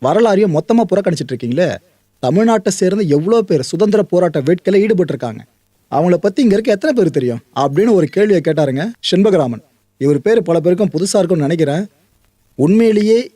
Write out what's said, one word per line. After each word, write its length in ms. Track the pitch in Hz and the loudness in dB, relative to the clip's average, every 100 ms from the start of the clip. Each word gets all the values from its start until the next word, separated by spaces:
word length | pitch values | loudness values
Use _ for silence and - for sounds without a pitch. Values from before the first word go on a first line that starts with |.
| 123 | 0
வரலாறையும் 520 | 185 233 196 208 151 | 2 2 2 0 0
மொத்தமா 240 | 170 233 208 185 | 0 0 0 0
புறக்கணிச்சிட்டு 380 | 196 147 131 | -2 -4 -6
இருக்கீங்களே. 440 | 131 120 135 170 95 _ _ _ _ | -8 -4 -2 -2 -4 _ _ _ _
தமிழ்நாட்டை 460 | 127 175 226 220 208 | -2 2 2 0 -2
சேர்ந்த 360 | - 185 202 | -2 -2 -2
எவ்வளோ 380 | 175 143 175 233 | 0 0 2 0
பேர் 200 | 214 151 | 0 -2
சுதந்திர 420 | - 170 208 202 | -2 -2 0 0
போராட்ட 380 | 196 180 175 151 | 0 0 0 -2
வேட்கையில 320 | 135 180 - | -2 -2 0
ஈடுபட்டிருக்காங்க, 680 | 196 214 190 160 139 120 113 - _ _ _ - | 0 2 0 -2 -6 -8 -10 -16 _ _ _ -6
அவங்கள 220 | 135 175 | -2 0
பத்தி 280 | 175 202 190 | 0 0 0
இங்க 120 | 240 | 2
இருக்க 180 | 202 226 | 2 0
எத்தனை 300 | 202 311 247 | -2 0 0
பேர் 100 | 175 | 0
தெரியும்?" 280 | 139 123 113 - 127 | 0 -2 -4 -6 -4
அப்படின்னு 360 | 139 143 226 | -2 0 2
ஒரு 160 | 196 151 | 2 0
கேள்வியை 340 | 190 214 185 | 0 2 2
கேட்டாருங்க 480 | 160 156 143 131 214 - - | 0 0 0 -2 -6 -8 -2
செண்பகராமன். 500 | 185 214 185 127 110 - _ _ - | 0 2 2 0 -6 -12 _ _ -4
இவர் 240 | 139 139 | -2 0
பேரு 220 | 202 226 | 0 0
பல 160 | 160 170 | 0 0
பேருக்கும் 300 | 160 180 202 | 0 0 -2
புதுசா 240 | 156 196 208 | -2 -2 -2
இருக்கும்னு 240 | 175 175 | 0 0
நினைக்கிறேன். 460 | 143 170 143 160 208 _ _ _ _ _ _ - | -2 -2 -2 -2 -6 _ _ _ _ _ _ -2
உண்மையிலேயே 760 | 151 214 226 208 208 233 254 | 2 2 2 2 2 0 -2